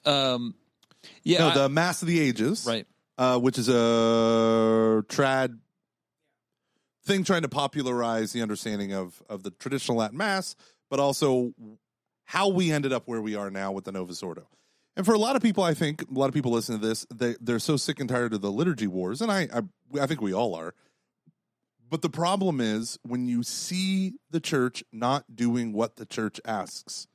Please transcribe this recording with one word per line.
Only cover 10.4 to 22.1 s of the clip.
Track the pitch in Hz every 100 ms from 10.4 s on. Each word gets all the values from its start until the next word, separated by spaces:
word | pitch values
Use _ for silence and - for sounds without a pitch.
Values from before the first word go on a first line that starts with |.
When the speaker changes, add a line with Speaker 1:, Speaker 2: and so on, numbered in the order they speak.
| 180 - _ _ _
Speaker 2:
but | 139
also | 139 139 147 127 123 - 110 110 _ _ _ _
how | - 175 196
we | 185 175
ended | 151 139
up | 127 -
where | 117
we | 107 104
are | 101
now | 98 98
with | 98
the | 95
Novus | 98 90 85
Ordo. | 95 85 - _ _ _ _ -
And | 185
for |
a | 220
lot | 226 269
of |
people, | 233 202
I | 175
think, | 151 156 151
a | - 135
lot | 135
of |
people | 147 127
listen | 117 113 110
to |
this, | 110 113 -
they, | 113 120 117
they're | 120 117
so | - 147
sick | - 143
and | 127
tired | 127 120
of | 107
the | 98
liturgy | 104 175 131 104
wars, | 92 92 127
and | 226
I, | 196 160
I, | - 190 _ _ 143
I | 135
think | -
we | 104
all | 95 117 82
are. | 82 - _ _ _ _ _ _ _ _ _ _ 117
But | 156
the | 165